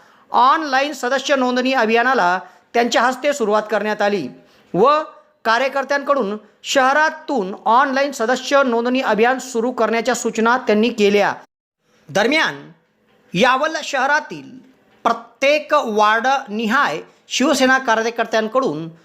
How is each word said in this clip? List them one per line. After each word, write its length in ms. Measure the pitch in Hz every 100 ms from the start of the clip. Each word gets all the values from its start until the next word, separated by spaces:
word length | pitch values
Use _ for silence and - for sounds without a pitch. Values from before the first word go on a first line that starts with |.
| _ _ -
ऑनलाइन 600 | 226 254 320 302 262 285
सदस्य 440 | 277 247 262 262 269
नोंदणी 360 | 254 247 262
अभियानाला 680 | 262 220 226 247 254 180 185 - _ _
त्यांच्या 280 | 233 240 262
हस्ते 300 | 240 254 294
सुरुवात 300 | 285 208 214 214
करण्यात 320 | 214 214 208
आली 260 | 208 202 123 - _ _ _
व 280 | 170 254 302 311 - _ _
कार्यकर्त्यांकडून 920 | 226 233 277 277 262 285 277 277 202 214 - _
शहरातून 920 | - 277 254 294 311 311 - 269 185 -
ऑनलाइन 480 | - 233 285 262 285
सदस्य 500 | - 226 254 - 277
नोंदणी 380 | 269 233 240 254
अभियान 380 | 214 208 240 262
सुरू 320 | - 233 247
करण्याच्या 440 | 247 214 226 233
सूचना 440 | 233 226 226 226 254
त्यांनी 300 | 254 208 233
केल्या. 460 | 226 202 208 175 - - _ _ _ _ _ -
दरम्यान, 640 | 160 226 311 226 143 151 - _ _ _ _ _
यावल 420 | 175 208 262 311 320
शहरातील 720 | - 269 269 302 294 160 135 127 - _ _ _
प्रत्येक 680 | 233 233 - - 269 302 294
वार्डनिहाय 1300 | 294 254 208 208 226 254 269 - 208 220 262 220 160 - _ -
शिवसेना 500 | - 277 262 262 262
कार्यकर्त्यांकडून 1120 | 254 220 226 226 226 226 220 262 240 151 165 -